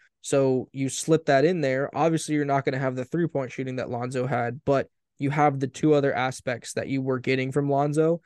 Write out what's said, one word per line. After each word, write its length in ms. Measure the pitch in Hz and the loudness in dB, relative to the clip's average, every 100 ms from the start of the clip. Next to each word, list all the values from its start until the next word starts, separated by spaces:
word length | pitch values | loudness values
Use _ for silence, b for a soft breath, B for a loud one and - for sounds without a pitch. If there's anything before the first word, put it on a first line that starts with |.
| b _ | b _
So 480 | - 143 135 127 - | 0 2 4 2 -2
you 160 | 135 135 | -6 -4
slip 380 | - - 156 156 | -4 2 2 4
that 180 | 139 | 4
in 160 | 151 180 | 4 2
there. 300 | 135 131 139 - | 0 -2 -2 0
Obviously, 380 | 165 160 - | 0 0 -2
you're 100 | 151 | -2
not 200 | 143 139 | 0 0
gonna 140 | 143 131 | 0 -2
have 180 | 135 127 | -2 -4
the 80 | |
three-point 480 | 123 165 165 139 131 | -4 -2 -2 -2 -6
shooting 240 | - 131 127 | -8 -6 -6
that 120 | - | -6
Lonzo 380 | 120 123 131 127 | -6 -4 -2 -2
had, 340 | 120 120 127 | -2 -2 -4
but 240 | - 139 - _ _ - | 0 0 0 _ _ -6
you 120 | 143 | -2
have 280 | 147 147 139 | 2 2 2
the 80 | 131 | -6
two 260 | - 156 | 0 2
other 180 | 147 139 | 4 2
aspects 600 | - 131 - - 120 - | 0 -4 -4 -6 -8 -6
that 140 | - 85 | -8 -4
you 120 | 135 | -4
were 180 | 131 127 | -2 -2
getting 320 | 123 131 131 | 0 -2 0
from 180 | 147 143 | 0 0
Lonzo. 500 | 139 143 147 160 170 | 2 2 2 2 2